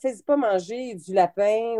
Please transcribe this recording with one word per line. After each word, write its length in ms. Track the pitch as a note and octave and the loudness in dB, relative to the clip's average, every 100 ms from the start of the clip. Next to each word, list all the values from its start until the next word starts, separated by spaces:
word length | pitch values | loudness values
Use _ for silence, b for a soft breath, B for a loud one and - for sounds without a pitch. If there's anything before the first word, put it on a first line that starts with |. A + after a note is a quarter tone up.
fais-y 220 | C4+ A3+ | -6 -6
pas 140 | - C#4+ | 0 2
manger 580 | A#3+ F#3+ F3+ A#3+ B3+ | 2 0 -2 -8 -8
du 180 | G3 F3+ | -10 -2
lapin 640 | F#3+ F3 F#3+ G3+ A3 A#3 | 2 2 2 0 2 0